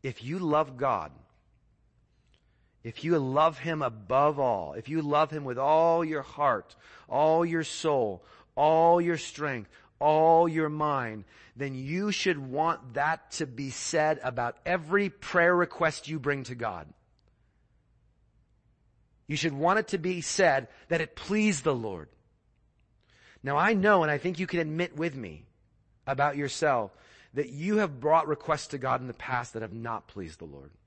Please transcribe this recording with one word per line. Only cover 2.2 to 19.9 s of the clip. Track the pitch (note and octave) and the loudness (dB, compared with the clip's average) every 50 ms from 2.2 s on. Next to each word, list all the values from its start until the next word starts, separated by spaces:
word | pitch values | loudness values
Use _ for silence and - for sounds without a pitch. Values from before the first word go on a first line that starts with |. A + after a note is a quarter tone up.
| _ _ _ _ _ _ _ _ _ _ _ _ _ | _ _ _ _ _ _ _ _ _ _ _ _ _
if | A#2 - - D3 | -14 -12 -6 0
you | D#3+ E3+ D#3 | 0 2 2
love | C3+ C3 C3 C#3+ D#3 E3 D#3 C3 | 2 0 2 4 4 2 2 -2
him | B2+ E3 D#3+ D#3 C#3+ | -6 -6 -4 -2 -4
above | B2 A2+ G#2+ G2+ F2+ B2+ C3+ C#3+ D3+ D3+ C#3 | -4 -4 -8 -6 0 2 4 4 4 2 2
all, | C#3 B2 A2+ F#2+ E2+ D2 C#2+ | 0 0 0 0 -2 -6 -10
if | A2+ A2 B2+ | -12 -10 -6
you | D3+ D#3+ D3+ | -4 -4 -2
love | D3 D3 D3 D#3 D3 | 0 2 2 2 0
him | D3+ D#3 C#3+ | -2 -8 -8
with | C3 B2 A#2+ | -6 -6 -2
all | C3+ C#3+ D#3 D#3+ E3 E3+ E3 E3+ E3+ | 2 2 4 4 4 4 4 2 0
your | D#3+ D#3 D3 C3 | -2 -4 -6 -8
heart, | - - - D3 C#3 A#2 G2+ - _ - _ _ - - - - | -8 -4 0 0 2 2 0 -4 _ -20 _ _ -20 -20 -20 -12
all | - - C3+ D3+ D#3 D#3+ E3 E3+ | -4 0 2 4 4 4 4 2
your | E3+ E3 E3 D#3 | 2 0 -2 -4
soul, | - - - - D#3+ D3 C3+ A#2+ G#2 F#2+ F2 - - - - - _ _ | -4 -8 -4 0 0 2 2 2 0 -4 -8 -14 -20 -20 -20 -20 _ _
all | - D3 D#3 D#3+ D#3+ E3 E3+ E3+ F3 | 2 4 6 6 6 6 6 6 4
your | F3 E3+ E3+ | 4 0 -2
strength, | D3+ - - - C#3 D3+ D3 C3 A#2 G2+ - _ - - _ _ _ | -2 -6 -12 -10 -6 -6 -6 -6 -6 -10 -14 _ -20 -20 _ _ _
all | C#3+ D3+ D3+ D#3 D#3+ D#3+ E3 E3 E3+ E3+ | 2 4 4 6 6 8 8 6 6 4
your | D#3 D#3+ D#3+ D3+ | 2 0 -2 -2
mind, | D3+ D3+ D3+ D3+ C#3+ C3+ B2 A2+ A2 G#2+ F#2+ _ - - - - _ | -2 -2 -2 0 0 -2 -4 -6 -8 -10 -14 _ -20 -20 -20 -20 _
then | A#2 C#3 C#3 C3 | -8 -8 -8 -6
you | C3 C3 C3+ D#3+ F#3 G3+ G#3 | -8 -8 -6 -4 -4 -2 -2
should | F#3+ - - F#3+ E3+ C#3+ | -2 0 0 0 0 -2
want | C3+ C3 B2+ C#3+ D#3+ E3 D#3+ - - B2+ A2+ | -4 -6 -2 0 0 0 0 -2 -6 -8 -4
that | C#3+ C#3+ D#3 D#3+ - _ _ | -2 0 0 -2 -4 _ _
to | - - D#3+ | -8 -6 -6
be | C3+ B2 A2+ C#3 C3+ | -6 -6 -10 -10 -8
said | A#2+ - - - - D#3+ D3+ D#3 D#3 - - | -8 -8 -8 -2 0 2 4 2 2 0 -2
about | B2+ B2 B2 A#2+ A#2+ - - _ | -6 -4 -2 -4 -4 -6 -8 _
every | E3 F3+ F#3 D#3 D3+ G3 G3+ G3+ F#3+ | -2 -2 -2 -2 0 0 2 2 0
prayer | - - - - - F3+ E3+ F3 F3+ | -4 -8 -12 0 4 6 6 6 6
request | F3 F3 E3+ - - E3+ D#3 D3+ - - | 4 2 0 0 0 0 0 0 -2 -10
you | C#3+ D#3+ | -8 -8
bring | D#3 A#2+ C#3+ C#3+ C#3 C3 | -4 -2 -2 -2 -2 -4
to | A#2+ B2+ | -10 -10
God. | A#2+ A#2 A2 F#2+ E2+ D2+ D2+ - _ _ _ _ _ _ _ _ _ _ _ _ _ _ _ _ _ _ _ _ _ _ _ _ _ _ _ _ _ _ _ _ _ _ _ _ _ _ _ _ _ _ _ _ _ _ | -6 -6 -6 -6 -8 -14 -16 -20 _ _ _ _ _ _ _ _ _ _ _ _ _ _ _ _ _ _ _ _ _ _ _ _ _ _ _ _ _ _ _ _ _ _ _ _ _ _ _ _ _ _ _ _ _ _
You | - D3+ | -6 -4
should | D3 D#3+ E3 C#3 | -2 -2 -2 -2
want | C#3 D#3 F3 F#3+ | 0 2 2 2
it | A3 G#3+ | 2 0
to | - | -2